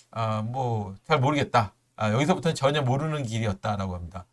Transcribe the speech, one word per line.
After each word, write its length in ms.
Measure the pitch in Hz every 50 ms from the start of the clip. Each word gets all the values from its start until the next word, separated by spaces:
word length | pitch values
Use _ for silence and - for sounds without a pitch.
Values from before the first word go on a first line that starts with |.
| - _
아, 320 | - 110 113 110 110 107
뭐 540 | 110 113 123 135 127 120 117 107 104 - 98 - _
잘 140 | - 156 139
모르겠다. 540 | 127 147 151 143 127 - - 120 107 - - _ _ _ _
아, 160 | - 107 107
여기서부터는 460 | 107 127 147 151 170 - - 165 160
전혀 260 | - 139 139 147 156
모르는 400 | 135 123 127 139 156 156 151 147
길이었다."라고 720 | 135 107 113 110 110 107 95 - - 110 107 98 98 92 90
합니다. 320 | 87 87 82 - 92 92 _